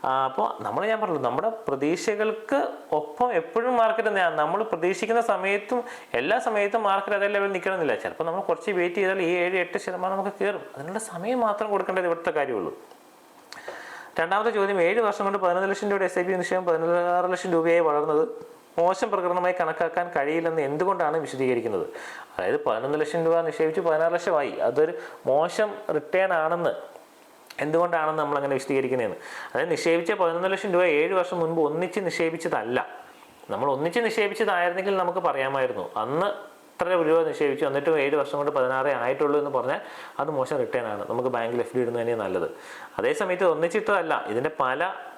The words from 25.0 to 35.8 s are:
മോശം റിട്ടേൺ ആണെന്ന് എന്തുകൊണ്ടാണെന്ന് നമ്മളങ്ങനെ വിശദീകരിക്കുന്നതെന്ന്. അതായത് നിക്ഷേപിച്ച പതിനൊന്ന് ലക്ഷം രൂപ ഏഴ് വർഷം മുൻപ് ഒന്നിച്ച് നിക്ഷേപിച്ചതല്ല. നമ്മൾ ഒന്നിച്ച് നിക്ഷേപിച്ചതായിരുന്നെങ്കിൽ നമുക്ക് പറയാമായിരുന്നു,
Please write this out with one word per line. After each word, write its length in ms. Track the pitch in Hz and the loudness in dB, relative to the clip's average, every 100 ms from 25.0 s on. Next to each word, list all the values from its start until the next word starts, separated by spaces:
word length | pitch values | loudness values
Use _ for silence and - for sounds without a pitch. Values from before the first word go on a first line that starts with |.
| - - - | -12 -6 0
മോശം 380 | 139 170 190 214 202 - 156 | 2 2 0 -2 -2 -4 -4
റിട്ടേൺ 340 | 151 185 190 170 | 0 0 2 2
ആണെന്ന് 300 | 156 175 180 - - - - - - - - - 147 | 0 0 0 -2 -10 -20 -20 -20 -20 -20 -18 -6 0
എന്തുകൊണ്ടാണെന്ന് 560 | 160 175 165 156 156 | 2 2 2 0 0
നമ്മളങ്ങനെ 320 | 147 143 139 135 | 0 0 0 -2
വിശദീകരിക്കുന്നതെന്ന്. 600 | - 135 131 127 117 - - - - | 0 0 0 0 -2 -4 -12 -14 -6
അതായത് 200 | 120 165 156 | -4 0 0
നിക്ഷേപിച്ച 360 | 170 170 170 202 | 2 2 2 2
പതിനൊന്ന് 300 | 170 165 185 | 2 2 0
ലക്ഷം 180 | 190 208 175 | -2 0 4
രൂപ 80 | 180 147 | 4 4
ഏഴ് 140 | 170 185 | 4 2
വർഷം 200 | 175 180 | 0 0
മുൻപ് 180 | 165 165 147 | 0 2 2
ഒന്നിച്ച് 300 | 160 180 214 180 | 0 -2 -2 -4
നിക്ഷേപിച്ചതല്ല. 720 | 160 165 160 170 147 110 123 - - - - - - - | 0 -2 -2 -2 -2 0 -2 -2 -12 -18 -20 -20 -20 -8
നമ്മൾ 160 | 101 139 131 | -2 0 2
ഒന്നിച്ച് 240 | 160 240 226 | 0 0 0
നിക്ഷേപിച്ചതായിരുന്നെങ്കിൽ 880 | 220 202 - 208 180 175 180 190 190 | 0 0 0 0 2 2 0 0 2
നമുക്ക് 200 | 175 180 165 | 2 2 0
പറയാമായിരുന്നു, 580 | 139 135 139 127 107 | 2 0 2 0 -2